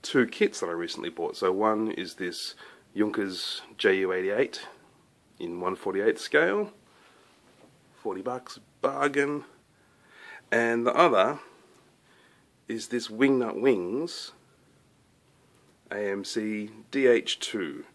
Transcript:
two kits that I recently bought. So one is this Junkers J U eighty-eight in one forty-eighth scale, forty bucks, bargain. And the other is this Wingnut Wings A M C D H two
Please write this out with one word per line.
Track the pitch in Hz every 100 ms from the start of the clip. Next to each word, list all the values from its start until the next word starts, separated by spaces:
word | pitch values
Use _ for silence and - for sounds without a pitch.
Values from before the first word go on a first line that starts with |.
two | - 139 117
kits | - 104 -
that | 85
I |
recently | 85 85 - 87
bought. | 85 80 -
So | 95
one | 95 107 107 110
is | - 90
this | - 90 85 - - - - _ 98
Junkers | 107 110 98 92 - - - -
J | 107 95
U | 95
eighty-eight | 92 95 104 139 - - - _ _ _ _ _ _
in | 87 87
one | 90 92
forty-eighth | 98 95 107 -
scale, | - 147 170 208 208 - _ _ - _ _ _ _ _ - _ _
forty | _ 113 95
bucks, | 98 123 - - _ _
bargain. | 139 139 143 143 143 147 147 - _ _ _ _ _ - - - _
And | 117 117 117 120
the |
other | - 170 107 107 147 - - _ _ _ _ _ _ _ _ _ _ -
is | 113 -
this | 120 113
Wingnut | 110 135 135 113 -
Wings | 131 107 90 117 170 - - - _ _ _ _ _ _ _ _ _ _ _ _ _ _ _
A | 101 101
M | 98
C | 98 113 107 107 104 107 -
D | 135 131
H | 117 - -
two | - 110 82 73 -